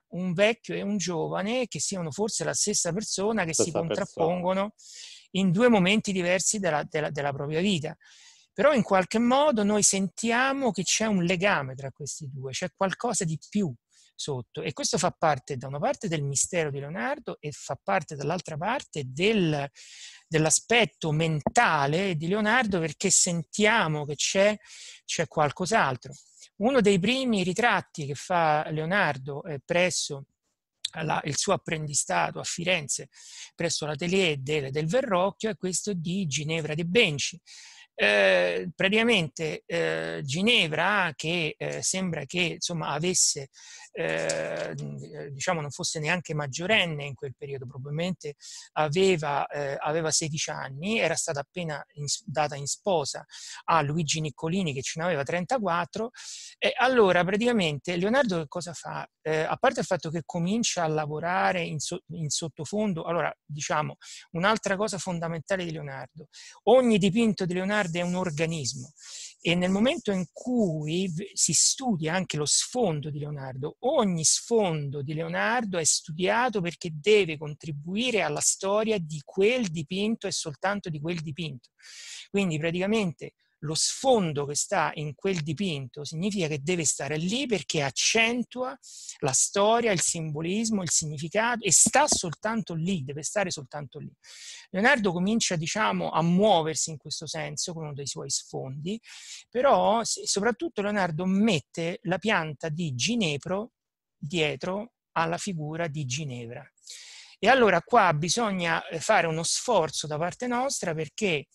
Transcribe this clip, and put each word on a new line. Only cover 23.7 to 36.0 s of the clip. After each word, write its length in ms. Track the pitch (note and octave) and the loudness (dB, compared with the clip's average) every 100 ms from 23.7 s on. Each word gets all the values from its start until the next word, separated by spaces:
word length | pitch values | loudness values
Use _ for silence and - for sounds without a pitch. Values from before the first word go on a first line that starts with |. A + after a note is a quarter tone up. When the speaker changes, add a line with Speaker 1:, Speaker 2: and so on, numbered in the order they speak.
| A3+ E3+ D3+ D3 | 4 2 0 -4
Speaker 1:
che 100 | D3 | -4
c'è, 400 | - G3 G3+ G#3+ - - - - - | 0 4 4 2 -8 -20 -20 -20 -8
c'è 220 | - E3 | -4 -2
qualcos'altro. 880 | - D3 - F3+ A3 D#3 B2 C3 - - _ - _ | 2 2 2 0 4 2 0 -8 -20 -20 _ -20 _
Uno 240 | G#3+ C#4 | 2 6
dei 180 | G3+ G3 | 6 6
primi 440 | G3+ B3+ C4 G#3+ | 4 2 2 2
ritratti 640 | F#3 F3+ A#3+ G3 - - C#3+ | 2 2 2 2 -2 -8 -8
che 100 | C#3+ | -8
fa 540 | - F3+ D#3+ D3+ D#3 | -2 2 4 4 0
Leonardo, 720 | D#3 D#3+ G3+ F3 C3+ C3 C#3+ F3+ | -4 0 2 2 0 -6 -10 -8
eh, 140 | C#3+ | -10
presso 640 | - E3+ F3+ - - C#3 C3+ _ _ _ _ _ - D#3+ | -2 2 2 0 -4 -8 -12 _ _ _ _ _ -10 -6
la, 200 | D#3 D3+ | -2 -2
il 140 | - C3+ | -2 -2
suo 160 | - | 0
apprendistato 840 | F3+ - E3 D3+ C#3+ - F3 D#3+ D#3 | 0 0 -6 -2 -4 0 0 0 -2
a 40 | |
Firenze, 640 | - - E3 F3+ C#3+ - C3+ - - - - _ | -8 -4 0 0 -2 -8 -8 -18 -20 -18 -18 _
presso 300 | E3 - D3+ | -4 -2 -4
l'atelier 520 | D3+ F3 F#3+ F3+ D3 | -4 0 2 2 0
del, 320 | C3 D#3 C3+ | -2 -2 -2
del 180 | C#3+ D#3+ | -4 0
Verrocchio, 640 | B3 C4+ F3+ F#3+ - A3 | 0 0 2 0 -2 -6
è 60 | G3 | -4
questo 380 | F#3 F3+ - | -4 -4 -4
di 320 | F#3+ | -4